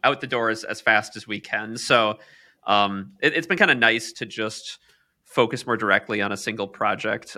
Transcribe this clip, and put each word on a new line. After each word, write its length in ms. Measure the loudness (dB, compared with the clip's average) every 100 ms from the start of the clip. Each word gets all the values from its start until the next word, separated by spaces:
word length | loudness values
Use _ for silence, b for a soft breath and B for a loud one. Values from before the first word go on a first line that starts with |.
out 160 | 0 0
the 60 | -4
door 220 | -2 0
as, 140 | -2
as 160 | -6 -2
fast 340 | 2 2 2 -14
as 100 | -10
we 120 | -10
can. 380 | -6 -6 -6 -8
So, 420 | 2 4 4 -2 B B B B 0
um, 460 | 2 2 -2 -10 -2
it, 120 | 0 0
it's 120 | -2
been 100 | 2
kinda 180 | 2 4
nice 360 | 4 2 -4
to 120 | -10 -10
just 540 | -4 -6 -6 -14 -18 b b b b _
focus 400 | 0 0 0 -4
more 120 | -2
directly 440 | 2 2 2 -2
on 100 | -2
a 60 | -4
single 300 | -6 -6 -8
project. 680 | -2 -2 0 -2 -6 -8